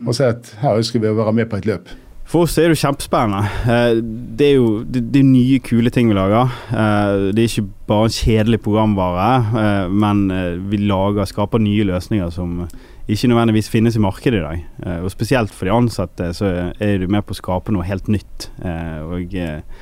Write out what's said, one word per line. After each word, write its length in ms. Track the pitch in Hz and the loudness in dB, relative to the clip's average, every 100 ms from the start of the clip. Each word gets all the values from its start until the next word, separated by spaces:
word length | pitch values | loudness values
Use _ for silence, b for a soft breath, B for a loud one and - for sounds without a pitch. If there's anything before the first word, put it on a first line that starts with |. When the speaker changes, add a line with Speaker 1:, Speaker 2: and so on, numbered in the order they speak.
| 120 | -4
Speaker 1:
og 80 | |
sier 160 | 120 131 - | 0 0 0
at 160 | - - | -8 -2
her 160 | - 107 | 0 2
ønsker 240 | 113 120 | 0 0
vi 80 | 107 | 0
å 80 | 107 | 0
være 160 | 107 | 2
med 160 | 113 113 | 0 0
på 80 | 101 | -4
et 80 | 95 | -4
løp. 260 | 92 - - B B | -4 -8 -20 B B
Speaker 2:
For 220 | - 156 160 | -2 0 2
oss 100 | - | 2
er 140 | 170 | 2
det 80 | 151 | 2
jo 100 | 143 | 0
kjempespennende. 560 | 143 - 165 113 98 101 B 117 | -4 -2 0 0 0 -2 B 0
Eh, 300 | 120 120 113 113 113 123 | 2 4 2 -2 -8 -6
det 120 | - 143 | 2 4
er 60 | 139 | 4
jo, 120 | 117 107 | 4 0
det, 200 | 123 127 117 | -2 -4 0
det 80 | 135 | 4
er 60 | 135 | 6
nye, 300 | 131 123 135 | 6 6 2
kule 300 | - 117 117 | 2 2 2
ting 160 | 127 117 | 2 2
vi 60 | 98 | 4
lager. 320 | 95 110 127 120 B | 2 2 2 -2 B
Eh, 540 | 113 107 104 101 98 98 107 | 0 2 2 2 0 0 0
det 80 | |
er 60 | 113 | 0
ikke 180 | - 101 - - | 0 -6 -6 -2
bare 220 | 107 110 | 2 2
en 60 | - | 0
kjedelig 440 | 131 110 107 110 | 2 2 2 0
programvare, 600 | 107 107 107 101 90 87 104 131 110 113 | 0 2 2 2 0 0 2 2 0 0
eh, 280 | 107 101 90 | 0 0 0
men, 320 | 101 104 101 98 | 0 2 2 0
eh, 240 | 92 90 87 | 0 -2 -4
vi 220 | 98 104 101 | -4 -2 0
lager, 400 | 95 98 104 98 | 0 0 0 -2
skaper 320 | - 101 117 | -2 -2 0
nye 240 | 104 104 | 2 2
løsninger 480 | 101 90 - 110 87 | 0 -2 -2 -4 -2
som 320 | 87 87 87 87 B B B B | -6 -6 -6 -8 B B B B
ikke 220 | 104 120 | 0 2
nødvendigvis 400 | 117 117 107 104 | 4 4 2 2
finnes 260 | 117 117 | 2 2
i 60 | 113 | 2
markedet 400 | 101 - 143 110 | 0 0 0 0
i 20 | |
dag. 220 | 76 82 - - 92 | -2 -6 -10 -10 -8
Eh, 180 | 87 | -6
og 80 | 92 | -6
spesielt 400 | - 113 131 104 | -4 -2 0 -2
for 140 | - 92 | -4 0
de 80 | 117 | 2
ansatte 540 | 120 - 90 - 87 | 2 0 -6 -4 -6
så 400 | 87 98 87 87 - | -2 -2 -2 -4 -2
er 160 | 104 98 | -2 0
du 80 | 92 | 0
med 200 | 104 - | -2 -2
på 100 | 101 | -8
å 60 | |
skape 280 | - 90 - 87 | -4 -4 -2 -4
noe 80 | |
helt 240 | 90 98 - | -2 -4 -2
nytt, 400 | 104 - - - - | -4 -4 -14 -14 -10
eh, 360 | 90 82 82 80 | -8 -6 -8 -8
og, 300 | 80 90 87 95 | -8 -8 -6 -6
eh, 240 | 85 76 - B | -6 -8 -12 B